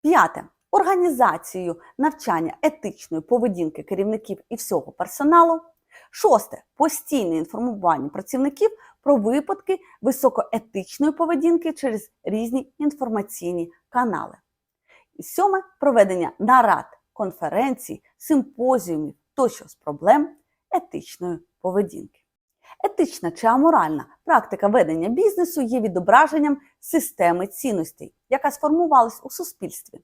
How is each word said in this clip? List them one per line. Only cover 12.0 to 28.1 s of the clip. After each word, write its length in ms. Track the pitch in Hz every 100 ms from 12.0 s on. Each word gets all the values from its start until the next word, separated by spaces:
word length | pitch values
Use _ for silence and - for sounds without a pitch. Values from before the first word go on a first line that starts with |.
| - _
різні 480 | - 214 233 262 - _
інформаційні 920 | 294 294 247 220 202 - 175 175 170 _ _
канали. 480 | 247 240 165 53 - _ _ _ _ _ _ _
І 80 | -
сьоме — 400 | - - 392 381 - _
проведення 520 | 277 233 196 185 165 -
нарад, 460 | 214 254 226 165 - _ _
конференцій, 920 | - 196 - - 190 269 247 - - _ _
симпозіумів 960 | - 294 - - 254 254 175 156 147 - _
тощо 340 | - 254 - -
з 60 |
проблем 540 | - - 147 170 277 339 - _ _ _
етичної 680 | 370 - - - - 180 170 _ _
поведінки. 600 | 185 190 196 - - _ _ _ _ _ _ -
Етична 460 | - - 311 - 175
чи 160 | 170 170
аморальна 600 | 254 320 302 160 151 - _
практика 440 | - 294 - 190 202
ведення 400 | 233 160 160 180
бізнесу 520 | 247 415 392 349 320
є 200 | 240 254
відображенням 800 | 214 180 175 233 302 302 294 277 _ _
системи 680 | - 330 330 - 170 175 196
цінностей, 680 | - 269 196 160 _ 151